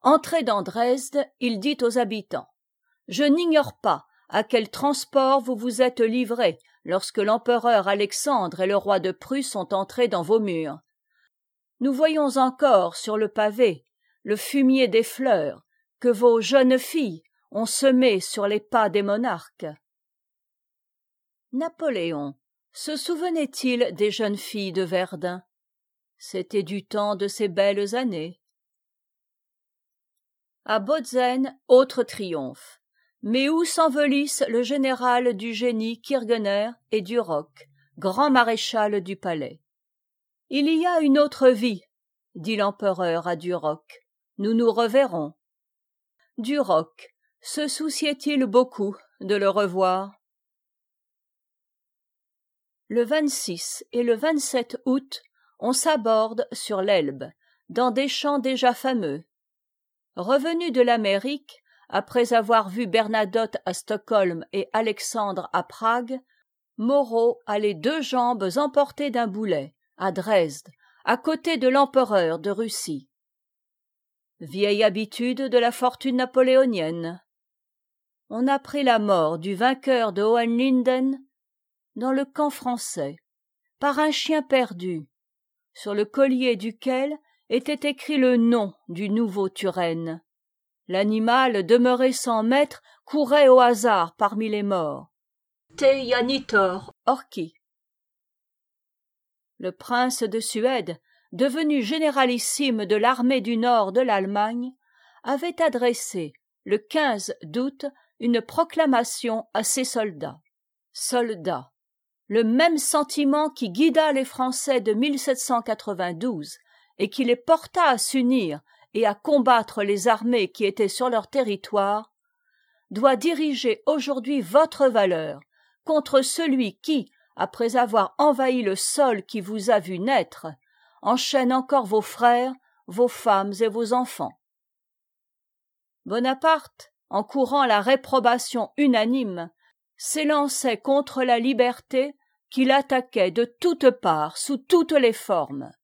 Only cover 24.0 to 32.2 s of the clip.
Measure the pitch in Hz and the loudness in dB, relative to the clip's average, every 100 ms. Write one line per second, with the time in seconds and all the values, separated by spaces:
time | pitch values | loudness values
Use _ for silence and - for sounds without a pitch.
24 | 208 202 214 202 - 208 196 175 180 180 | -2 0 -4 -4 -6 -6 -4 -4 -2 -2
25 | 180 170 180 180 _ _ _ _ _ _ | -4 -6 -8 -8 _ _ _ _ _ _
26 | _ _ - 185 185 208 165 202 185 214 | _ _ -12 -10 -4 -4 -4 -8 -6 -4
27 | 208 196 202 - 208 175 202 202 202 233 | -2 -2 -6 -4 -4 0 0 0 -2 -4
28 | 254 170 160 180 _ _ _ _ _ _ | -4 -6 -8 -14 _ _ _ _ _ _
29 | _ _ _ _ _ _ _ _ _ _ | _ _ _ _ _ _ _ _ _ _
30 | _ _ _ _ _ _ - 214 202 311 | _ _ _ _ _ _ -4 -2 0 -4
31 | 240 247 247 254 262 - - 247 262 - | -2 0 0 0 -4 -6 6 6 6 0
32 | 240 - | -4 -4